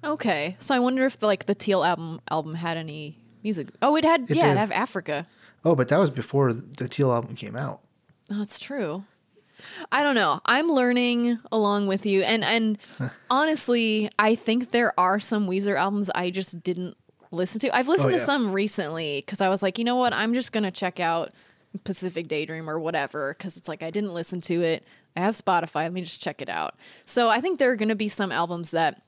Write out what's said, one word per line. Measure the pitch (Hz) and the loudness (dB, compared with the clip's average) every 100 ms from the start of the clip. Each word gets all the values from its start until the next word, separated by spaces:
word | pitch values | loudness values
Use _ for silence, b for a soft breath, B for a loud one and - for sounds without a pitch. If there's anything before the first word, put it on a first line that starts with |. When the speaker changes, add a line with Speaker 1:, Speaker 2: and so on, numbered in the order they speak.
| 302 | -4
Speaker 1:
Okay. | 302 233 160 151 185 | -2 0 0 0 -4
So | - | 0
I | 262 | 2
wonder | 247 262 262 | 4 2 0
if, | - | 2
like, | 214 196 - | 0 0 0
the | 202 | -2
Teal | - 190 | 2 2
album, | 170 165 165 160 - | 2 0 -4 -10 -4
album | 156 156 165 | -4 -4 -6
had | 170 165 | -6 -6
any | 160 151 151 156 _ _ | -8 -10 -12 -16 _ _
music. | 214 190 139 - | -4 -4 -6 0
Oh, | 254 302 | 2 4
it | 311 | 4
had, | 330 240 | 4 2
Speaker 2:
It | - | 2
Speaker 1:
yeah, | 151 | 4
Speaker 2:
did. | |
Speaker 1:
it | 143 | 4
had | 214 | 2
Africa. | - 240 196 165 147 165 b b b 160 | -2 -2 -6 -4 -6 -6 b b b 2
Speaker 2:
Oh, | 156 | 4
but | 123 | 4
that | 151 | 4
was | 185 | 4
before | 131 117 139 135 | 0 -2 2 2
the | 117 - - 123 | 0 -6 -10 -8
Teal | - 139 | 0 2
album | 120 117 107 | 2 -2 -10
came | 104 110 | -10 -8
out. | 139 - _ _ _ _ _ | -8 -10 _ _ _ _ _
Speaker 1:
That's | 202 202 - | -8 -6 -8
true. | - 277 180 170 202 _ _ _ B B B B 320 | -8 -6 -6 -6 -10 _ _ _ B B B B -2
I | 254 | 0
don't | 294 254 | 2 4
know. | 185 139 - | 2 2 2
I'm | 247 330 | 2 4
learning | 285 247 247 247 240 240 233 - | 4 4 4 2 2 2 0 -2
along | 226 208 208 202 | 2 2 2 2
with | 190 208 | 0 2
you. | 196 | 2
And, | 190 226 | 4 2
and | 185 226 220 208 B B | 2 2 2 -2 B B
Speaker 2:
<laughs> | 170 B _ | -8 B _
Speaker 1:
honestly, | 254 311 311 - 240 226 214 208 - | 2 2 2 2 2 2 0 -2 0
I | 214 226 | 2 2
think | - 233 247 | 2 0 0
there | 240 233 - | 0 0 2
are | 180 202 | 2 2
some | - 214 202 | 0 -2 0
Weezer | 185 196 202 | 0 0 0
albums | 185 202 196 - | 0 0 -2 -2
I | 180 | -2
just | 185 190 170 | -4 -6 -6
didn't | 175 175 180 - _ _ _ | -4 -4 -6 -12 _ _ _
listen | 175 185 220 | -4 0 2
to. | 262 - | 2 2
I've | 254 | 2
listened | 370 - | 4 4
Speaker 2:
Oh, | 370 | 2
Speaker 1:
to | |
Speaker 2:
yeah. | |
Speaker 1:
some | 262 277 220 | 2 2 2
recently | 190 208 - 156 165 160 143 - | 0 0 0 -2 -4 -4 -6 -6
'cause | 196 | -2
I | 196 | 0
was | 190 | 2
like, | 196 185 | 0 -2
"You | 233 | 0
know | 247 | 2
what? | 247 | 2
I'm | 190 220 | 0 0
just | 240 247 | 0 -2
gonna | 226 208 | -2 -2
check | 175 185 175 | -2 -6 -2
out | 170 165 160 b b b b 196 | -2 0 -4 b b b b -14
Pacific | - 185 185 175 170 | -6 -4 -4 -6 -4
Daydream | 151 151 160 160 | -4 -4 -8 -6
or | 156 | -4
whatever," | 160 165 143 - 139 156 | -2 -2 -4 -4 -6 -6
'cause | 190 - | -8 -6
it's | - | -6
like, | 156 | -6
I | 165 | -6
didn't | 180 208 | -4 -4
listen | 170 165 180 | -2 -2 -2
to | 170 170 | -2 0
it. | 170 160 b b b - | 0 -2 b b b -2
I | |
have | 185 220 | -2 0
Spotify. | - 175 165 151 | 0 0 0 -4
Let | 160 | -4
me | 180 | -4
just | 170 - | -8 -8
check | - 147 | -10 -8
it | 127 | -8
out. | 82 78 - B B B | -4 -6 -8 B B B
So | - 233 | 2 2
I | 220 | 2
think | 247 339 | 0 0
there | 262 | 0
are | 240 | 2
gonna | 214 220 | 0 -2
be | 208 | -2
some | - 196 | -2 -2
albums | 143 170 175 170 | -2 -2 -2 -4
that | 165 160 - | 0 0 -2